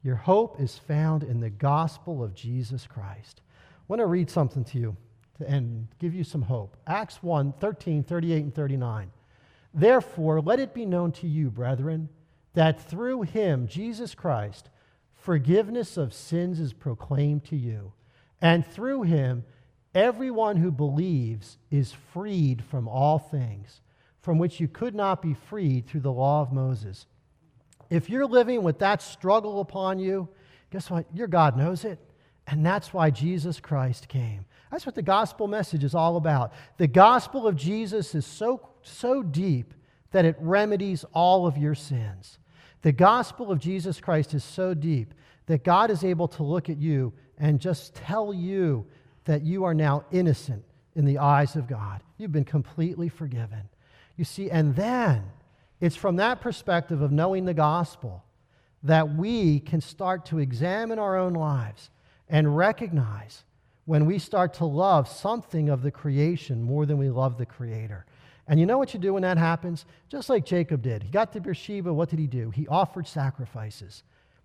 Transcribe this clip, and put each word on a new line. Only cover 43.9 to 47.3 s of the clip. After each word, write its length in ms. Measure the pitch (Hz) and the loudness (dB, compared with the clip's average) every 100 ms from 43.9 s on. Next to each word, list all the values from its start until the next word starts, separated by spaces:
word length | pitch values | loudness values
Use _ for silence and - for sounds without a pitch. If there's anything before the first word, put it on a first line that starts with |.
| 165 | -6
Christ 340 | - 160 143 | 0 0 0
is 100 | 147 | -4
so 280 | - - 185 | -6 -4 -2
deep 400 | 170 156 147 110 - _ _ - | -2 0 -2 -4 -12 _ _ -2
that 180 | 156 | 0
God 260 | - 175 226 | 4 4 6
is 140 | 190 | 2
able 240 | 185 180 208 | 0 0 -2
to 160 | - | -2
look 260 | 147 175 - | -2 -2 -2
at 60 | 151 | -4
you 360 | 160 143 127 - _ | 0 0 0 -6 _